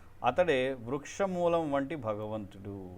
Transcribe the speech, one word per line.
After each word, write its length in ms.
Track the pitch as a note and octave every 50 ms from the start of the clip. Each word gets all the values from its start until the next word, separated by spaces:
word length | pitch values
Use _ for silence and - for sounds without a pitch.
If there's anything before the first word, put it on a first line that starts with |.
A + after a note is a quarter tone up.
| - - - - -
అతడే 520 | A#2+ B2+ - F3+ E3+ D3 C3 B2+ C3+ C3+ B2+
వృక్షమూలం 920 | A2+ A2+ C3 D3 C#3+ - - - G3+ F#3+ F#3 F3 F3 E3+ E3+ E3+ E3 D3+ C#3
వంటి 240 | C#3 C#3 C3+ E3
భగవంతుడు. 920 | D3+ A#2 A2 G#2+ G#2 G#2+ G#2+ G#2+ G#2+ G#2 F#2+ - G2 G2 G2+ G2+ G2 F#2+ F2+ F2+